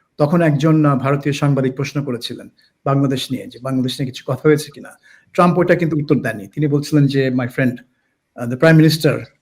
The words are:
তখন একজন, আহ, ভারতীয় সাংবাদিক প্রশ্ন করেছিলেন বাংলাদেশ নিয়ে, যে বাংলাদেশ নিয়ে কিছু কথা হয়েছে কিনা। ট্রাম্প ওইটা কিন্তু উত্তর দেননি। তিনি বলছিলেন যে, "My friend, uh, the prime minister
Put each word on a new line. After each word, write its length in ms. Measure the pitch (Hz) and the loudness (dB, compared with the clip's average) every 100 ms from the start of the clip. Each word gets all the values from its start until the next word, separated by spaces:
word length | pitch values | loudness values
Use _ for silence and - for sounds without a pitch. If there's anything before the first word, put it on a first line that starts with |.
| _ - | _ -4
তখন 240 | 143 175 | 0 2
একজন, 420 | 165 143 160 156 | 2 2 2 4
আহ, 140 | 147 135 | 2 2
ভারতীয় 340 | 139 147 147 | -2 -2 -4
সাংবাদিক 400 | 139 143 135 131 | -2 0 0 -2
প্রশ্ন 320 | 127 139 147 | -4 -6 -6
করেছিলেন 440 | 135 120 - 117 - _ _ _ | -6 -8 -10 -14 -18 _ _ _
বাংলাদেশ 480 | 143 139 139 131 - | -2 0 0 -2 -6
নিয়ে, 140 | 127 - | -10 -10
যে 120 | - | -12
বাংলাদেশ 380 | 131 131 127 123 | -6 -4 -4 -4
নিয়ে 120 | 131 | -8
কিছু 120 | - - | -8 -8
কথা 140 | 127 | -2
হয়েছে 260 | 156 147 151 | 0 0 -2
কিনা। 140 | - - - _ _ _ | -16 -20 -20 _ _ _
ট্রাম্প 260 | - 180 165 | 0 2 2
ওইটা 160 | 175 | 2
কিন্তু 220 | 170 165 151 | 2 0 -2
উত্তর 180 | 147 | 0
দেননি। 320 | 131 113 107 - | -2 -2 -8 -10
তিনি 200 | - 151 | -4 -2
বলছিলেন 400 | 143 143 147 139 | -2 0 2 2
যে, 240 | 135 131 | 2 0
"My 160 | 127 123 | -2 -4
friend, 260 | - 127 | -2 -2
uh, 760 | 120 _ _ _ _ _ - 120 | -4 _ _ _ _ _ -12 -8
the 60 | 127 | 2
prime 220 | 160 160 | 6 8
minister 340 | 156 156 151 117 113 _ | 6 4 0 0 -8 _